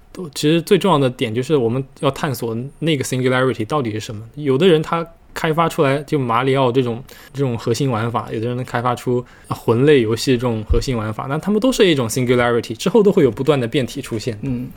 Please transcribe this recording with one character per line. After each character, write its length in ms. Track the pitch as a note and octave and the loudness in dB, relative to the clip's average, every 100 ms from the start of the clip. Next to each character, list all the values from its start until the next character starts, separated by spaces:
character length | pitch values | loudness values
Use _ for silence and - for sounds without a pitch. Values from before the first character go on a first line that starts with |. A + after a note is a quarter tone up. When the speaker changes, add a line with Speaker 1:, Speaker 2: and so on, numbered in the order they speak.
| - | -20
Speaker 1:
都， 180 | - E3+ | -14 -12
其 160 | - D3+ | -2 2
实 140 | E3 | 2
最 160 | D#3 F#3+ | 2 2
重 140 | G3 | 4
要 40 | D3+ | 2
的 140 | C3 | 2
点 240 | B2 A#2 | 0 -4
就 80 | A2+ | -4
是 140 | C3 D3+ | 0 0
我 120 | A2+ | 0
们 160 | B2+ C3+ - | -2 -6 -4
要 120 | C#3+ | -4
探 200 | - E3 | -2 -4
索 240 | B2+ A#2 A2+ C3+ - | -4 -6 -6 -8 -4
那 180 | D#3 D3 | -2 -2
个 60 | |
singularity 640 | B2+ B2+ B2+ B2+ C3 A2+ G#2+ | -2 -2 0 2 0 -2 -2
到 160 | D#3 | -2
底 80 | A#2 | -2
是 80 | G#2+ | -6
什 160 | - | -8
么。 80 | G#2+ A2+ - | -12 -14 -8
有 200 | D3 C3 | -2 2
的 120 | F#3+ | 4
人 120 | D#3 | 4
他 240 | D#3 E3+ E3 - - | 2 -6 -6 -14 -14
开 200 | - E3 | -6 -2
发 160 | D#3 E3 | 0 0
出 140 | - | 2
来， 160 | C#3 C#3+ | 0 0
就 200 | D3 D3+ | -2 -2
马 240 | B2 A2+ | 0 0
里 140 | C3+ C3+ | 2 2
奥 140 | C3 | 2
这 120 | B2+ | 2
种， 200 | A#2+ A#2 - - - | 0 -4 -10 -20 -14
这 80 | C3+ | -4
种 160 | C3+ A2+ | -4 -2
核 160 | - | -2
心 180 | A#2 C#3 | -2 0
玩 200 | A2 A#2 | 0 -2
法， 180 | A2+ G#2+ | -4 -4
有 80 | B2 | -6
的 60 | A#2 | -4
人 100 | B2 | -6
能 80 | |
开 180 | B2+ A#2+ | -4 -2
发 120 | B2 | -2
出 300 | A#2+ - B2 B2 - - | -2 -2 -2 -4 -16 -12
魂 380 | - - A2+ D3 | -6 0 4 6
类 140 | C#3+ | 6
游 140 | A2 | 4
戏 180 | A2+ - | 0 0
这 60 | B2 | 0
种 240 | B2 A2+ G#2 | 0 -2 0
核 120 | A#2 | 0
心 160 | A#2+ A#2+ | 0 -4
玩 160 | A2 | -4
法， 140 | A2 C3 | -6 -4
那 100 | D3+ | -4
他 120 | F#3+ | 0
们 100 | G#3 | 0
都 120 | C4 | 2
是 140 | B3 G3 | 4 4
一 80 | |
种 140 | D3 A#2 | 4 0
singularity， 640 | C3 B2 B2 A#2+ A#2+ - | 0 2 2 4 0 -2
之 140 | A2+ F#3+ | -4 2
后 140 | A3+ | 4
都 80 | G3+ | 4
会 100 | F#3+ | 6
有 80 | C3 | 4
不 120 | - | 2
断 160 | C#3 C#3+ | 0 0
的 80 | A2+ | 2
变 200 | D3 A#2+ | -2 -2
体 160 | C#3 | -6
出 160 | - A2+ | -8 -6
现。 200 | B2+ G#2 | -6 -6
Speaker 2:
嗯。 280 | C3+ A#2+ C3 | -6 -6 -8